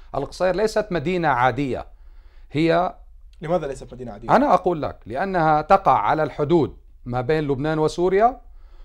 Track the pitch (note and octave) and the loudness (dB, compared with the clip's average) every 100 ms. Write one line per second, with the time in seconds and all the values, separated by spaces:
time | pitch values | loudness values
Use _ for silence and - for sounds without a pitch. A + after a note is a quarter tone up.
0 | - - C#3 - F3+ F3+ G#3+ G#3+ G#3+ F3 | -12 -8 -8 -2 0 0 0 -2 -2 -2
1 | C#3+ F3+ D#3+ B2+ B2+ A#2+ C#3 F#2 - - | -2 0 0 2 2 0 -2 -4 -8 -18
2 | - - - - - C#3 E3 E3 F#3 - | -20 -20 -20 -20 -8 -2 2 2 0 -6
3 | - - - - D#3 F3 D3 C3+ B2+ B2 | -18 -20 -20 -12 -4 -4 -4 -10 -14 -14
4 | A#2+ G2+ A#2 D#3+ C#4+ F#3 - E3 A#2+ - | -14 -8 2 2 4 2 2 -2 -4 -8
5 | - E3+ G3 F#3 D#3 D3+ D#3 G3 G3 B2+ | -10 -6 -2 2 2 2 4 4 4 2
6 | G#2 D#3 D3+ - D3 F3 A#2+ - - - | 2 0 -2 -2 0 2 2 -4 -20 -16
7 | B2 B2 B2 D#3 D3 C3 D3+ D#3+ D#3 E3 | -8 -4 -2 -2 0 -2 -2 0 0 0
8 | F3+ F#3+ A#3 C4+ - - - - | 0 4 2 0 -12 -20 -20 -20